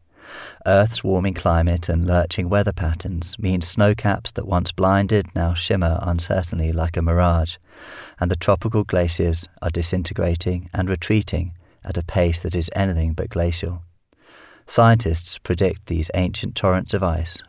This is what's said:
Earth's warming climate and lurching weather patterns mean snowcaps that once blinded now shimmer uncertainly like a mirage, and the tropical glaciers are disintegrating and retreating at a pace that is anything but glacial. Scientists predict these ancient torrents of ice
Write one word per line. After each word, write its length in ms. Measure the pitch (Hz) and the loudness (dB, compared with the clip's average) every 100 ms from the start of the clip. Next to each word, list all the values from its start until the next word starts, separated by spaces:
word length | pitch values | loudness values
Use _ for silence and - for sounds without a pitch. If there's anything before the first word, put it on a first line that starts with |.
| _ _ - - - - - | _ _ -20 -20 -20 -6 2
Earth's 400 | 98 110 - 98 | 4 4 0 0
warming 300 | 95 95 85 | 2 0 0
climate 520 | 90 85 85 85 - | 2 4 4 2 0
and 180 | 82 87 | 0 2
lurching 440 | 90 85 - 87 | 2 2 -2 0
weather 240 | 101 101 | 2 2
patterns 640 | 90 80 82 - 85 - - | 0 -2 -2 -4 -4 -4 -2
mean 220 | 101 92 | 0 0
snowcaps 720 | 87 - 104 107 104 95 - | 0 2 2 2 0 -2 -4
that 120 | - 95 | -6 -2
once 280 | 92 87 | -2 -2
blinded 600 | - 92 98 98 104 90 | 0 2 4 4 2 0
now 200 | - 87 | -2 0
shimmer 460 | 85 - 101 82 82 | 0 0 0 2 0
uncertainly 720 | 87 85 - 95 85 85 80 | 0 -2 0 -2 -2 -2 0
like 240 | 80 85 87 | 0 -2 -2
a 40 | |
mirage, 540 | 82 85 87 85 82 - _ - - - - - | 0 2 2 2 0 -6 _ -20 -20 -20 -16 -4
and 100 | 87 | -2
the 60 | 90 | 0
tropical 480 | - 98 113 113 | 0 0 0 -2
glaciers 640 | 98 90 87 85 85 80 - _ | 0 0 0 0 0 -2 -6 _
are 80 | 87 | -4
disintegrating 1000 | 85 85 92 85 - 90 87 90 90 85 | -2 -2 -2 -4 -2 -2 0 -2 -4 -4
and 160 | - 92 | -4 -2
retreating 640 | 90 - 107 - 82 85 - _ _ - | -2 0 0 0 -4 -4 -10 _ _ -8
at 120 | 87 | -6
a 60 | |
pace 380 | 85 92 87 85 | -2 2 2 0
that 140 | 85 87 | -2 -4
is 140 | 82 - | -2 -2
anything 380 | 98 82 80 | 0 0 -2
but 160 | 82 82 | -2 -4
glacial. 540 | 87 85 85 85 85 - _ _ _ _ - - - - | -2 -2 -2 -4 -8 -14 _ _ _ _ -20 -20 -20 -2
Scientists 720 | - 113 117 95 82 - - | 4 6 6 4 -2 -4 -8
predict 480 | - 87 95 85 - | -4 0 0 -2 -4
these 240 | 82 78 | -4 -2
ancient 400 | 87 90 87 - - | -2 -2 -2 -8 -2
torrents 380 | 98 92 95 | 0 0 0
of 80 | 101 | -2
ice 400 | 92 82 82 - | 0 -2 -2 -6